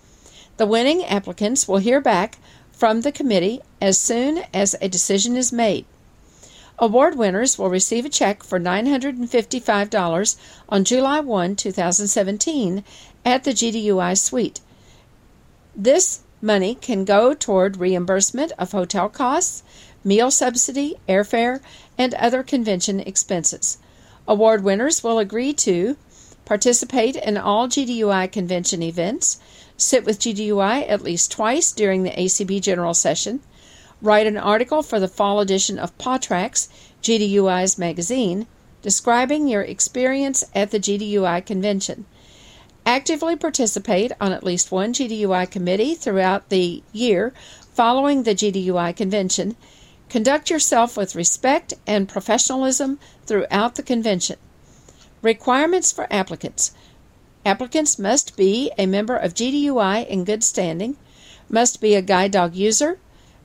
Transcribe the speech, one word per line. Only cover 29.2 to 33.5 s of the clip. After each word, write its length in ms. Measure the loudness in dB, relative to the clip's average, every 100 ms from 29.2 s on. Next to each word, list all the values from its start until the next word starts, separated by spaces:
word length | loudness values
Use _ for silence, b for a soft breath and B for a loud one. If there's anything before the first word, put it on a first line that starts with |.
| -4 -4 B B B B
sit 280 | 2 2
with 140 | 2 -2
G 140 | -2
D 140 | -2 0
U 120 | 2
I 220 | 2 0
at 220 | 0 -2
least 280 | -2 -2 -2
twice 400 | -2 0 0 0
during 320 | 0 0 0
the 160 | -2 -2
A 60 | -2
C 160 | -2
B 160 | -2 -2
general 360 | -2 -2 0
session, 460 | 0 0 -2 -4 -8 -10